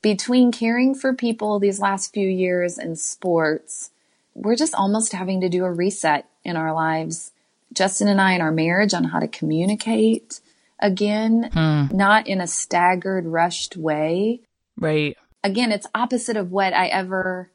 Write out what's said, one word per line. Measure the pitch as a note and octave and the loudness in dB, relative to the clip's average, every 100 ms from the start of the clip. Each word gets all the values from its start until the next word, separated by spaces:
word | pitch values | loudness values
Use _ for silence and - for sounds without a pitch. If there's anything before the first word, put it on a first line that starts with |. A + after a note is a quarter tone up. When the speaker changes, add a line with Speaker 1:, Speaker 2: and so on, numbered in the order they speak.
Speaker 1:
Between | - - - B3 B3 | 0 0 0 4 4
caring | A#3 A3+ A#3 C4 | 2 0 2 2
for | C4+ C4 | 2 -2
people | B3+ A#3+ A3+ G#3+ G#3 | 0 -2 -2 -2 2
these | G3+ G3 | 0 0
last | G3 G3 - | -2 -2 -4
few | - F#3+ | -2 0
years | F#3 F#3 F3+ F3 F3 | 0 0 0 -2 -4
and | E3 D#3+ | -8 -8
sports, | - - F#3 E3 D#3 D#3 - - - _ _ _ _ | -8 -6 0 2 2 0 -6 -16 -16 _ _ _ _
we're | - G#3 A#3 | -8 -2 0
just | D#4 | 0
almost | - G3 G#3 A3 | 0 0 0 -2
having | F#3 F#3 F#3+ | -4 -4 -2
to | F#3 | 0
do | F3+ F#3 | 0 -2
a | |
reset | E3+ F#3 G3+ D#3+ C#3+ - _ | 0 -2 0 0 0 -4 _
in | - E3+ | -8 -4
our | D#3+ | -2
lives. | D#3+ D#3+ D#3+ D#3+ E3 - _ _ _ _ | -2 0 -2 -4 -10 -14 _ _ _ _
Justin | - F#3+ - G3+ | 0 0 2 2
and | G3 | 4
I | F#3+ | 4
in | F3+ | 4
our | D#3+ | 2
marriage | D#3+ D#3+ F3+ G#3 | 2 2 2 2
on | F3+ | 0
how | E3+ E3 | -2 -2
to | D#3+ | -4
communicate | - D#3+ D#3 F3+ G#3+ A3+ A3+ A3 A3 _ - _ _ _ _ | -4 -2 0 0 -2 0 2 4 2 _ -18 _ _ _ _
again, | G3+ F#3 G#3 G#3 A3 A3+ A#3 | 0 0 0 0 2 2 2
Speaker 2:
Hmm. | E3 D#3+ D3+ C#3 | 0 2 2 2
Speaker 1:
not | F#3+ G3 A3 A3 | 2 4 4 4
in | F#3+ | -4
a | F3 | -2
staggered, | - - F3+ F3+ F#3 F#3+ F#3+ E3 | -6 -2 2 4 2 0 -2 -2
rushed | E3 E3+ E3+ - F#3 | 0 0 -2 -10 -4
way. | D#3+ D3+ D#3 F3 G#3+ B3 _ _ _ - | -2 0 0 0 0 -2 _ _ _ -6
Speaker 2:
Right. | D#3+ D#3 D3+ - _ _ | -2 0 -2 -6 _ _
Speaker 1:
Again, | G3+ G3 B3 | -4 0 0
it's | G#3 - | -2 -4
opposite | G#3+ B3 B3+ A#3+ G#3+ | -4 -2 -2 -2 -4
of | F3+ | -2
what | F#3+ F#3+ | -2 0
I | F#3 F#3 | 0 0
ever | F#3 F#3 F#3+ F#3 F#3 F3+ | 0 -2 -4 -4 -6 -10